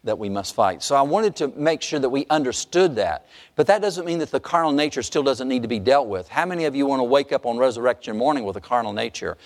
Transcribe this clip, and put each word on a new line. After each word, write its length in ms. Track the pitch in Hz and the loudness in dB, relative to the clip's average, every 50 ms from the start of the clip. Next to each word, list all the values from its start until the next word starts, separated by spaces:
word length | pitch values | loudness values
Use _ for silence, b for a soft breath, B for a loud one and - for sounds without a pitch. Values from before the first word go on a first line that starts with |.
that 160 | _ 113 107 101 | _ -4 -4 -4
we 100 | 110 101 | -4 -4
must 260 | 98 98 95 - - | -4 -4 -6 -6 0
fight. 280 | - 110 95 92 78 | 2 2 2 2 -2
So 140 | - - 143 | -2 0 2
I 60 | 139 | 2
wanted 340 | 139 143 156 202 220 208 160 | 2 4 2 2 2 0 0
to 120 | - 156 139 | 0 -4 -4
make 340 | - - 147 156 165 147 | -2 0 0 0 0 0
sure 180 | - - - 147 | -4 -4 -2 0
that 80 | 131 127 | 0 0
we 180 | 123 139 - - | 0 0 0 2
understood 640 | 151 156 143 127 107 - - _ - 175 190 180 135 | 0 2 2 0 -4 -4 -8 _ 2 2 2 2 2
that. 300 | 107 98 85 78 76 B B B B B B B | 0 -2 -2 -2 -6 B B B B B B B
But 140 | - 151 - | 0 4 4
that 120 | 196 214 | 4 4
doesn't 260 | 190 208 175 180 170 | 4 -2 -2 -4 -4
mean 120 | 170 170 170 | -4 -2 -2
that 120 | 156 - | -2 -2
the 100 | - 131 | -2 -4
carnal 320 | - - - 175 165 156 | -4 0 0 2 2 4
nature 300 | 139 143 151 151 - 135 | 2 2 2 0 -2 -4
still 200 | 113 - - 160 | -6 -2 -2 0
doesn't 240 | 139 139 131 113 131 | 2 2 0 0 -2
need 160 | 131 131 127 | -2 -2 -2
to 60 | 117 110 | -2 -2
be 100 | 120 110 | -4 -2
dealt 300 | 95 120 131 143 135 110 | 2 4 4 4 2 0
with. 200 | 98 92 90 - | -6 -8 -8 -4
How 180 | - 143 165 | -2 -2 -2
many 180 | 180 180 170 165 | -2 -2 -2 -2
of 100 | 151 131 | -2 0
you 120 | 139 143 | 0 0
want 120 | 139 135 131 | 0 2 0
to 60 | 127 | 2
wake 280 | 120 131 143 143 - | 4 4 2 2 2
up 140 | 147 135 - | -4 -4 -2
on 120 | 123 117 120 | -4 0 2
resurrection 580 | 127 131 117 117 117 127 117 - - - 110 | 2 0 0 2 0 0 0 0 -4 -8 -4
morning 280 | 107 120 143 151 139 113 | -2 0 0 0 0 -2
with 120 | 98 95 | -6 -8
a 40 | 101 | -8
carnal 320 | - - 120 123 113 107 | -6 -2 -2 0 0 -2
nature? 440 | 95 107 113 117 - - - 87 82 B B | -4 -4 -6 -6 -6 -8 -8 -8 -8 B B